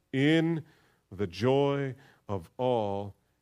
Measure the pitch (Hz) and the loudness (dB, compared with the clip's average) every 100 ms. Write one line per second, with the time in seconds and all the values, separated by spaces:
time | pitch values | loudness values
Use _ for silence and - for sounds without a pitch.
0 | _ 135 143 160 165 160 - _ _ _ | _ 0 4 4 2 -2 -6 _ _ _
1 | - 85 98 87 120 135 143 139 135 127 | -14 -6 -6 0 2 2 2 -2 -4 -8
2 | - _ - 98 80 - 127 120 104 101 | -18 _ -8 -8 -8 -4 0 0 0 -4
3 | 101 - _ _ | -6 -12 _ _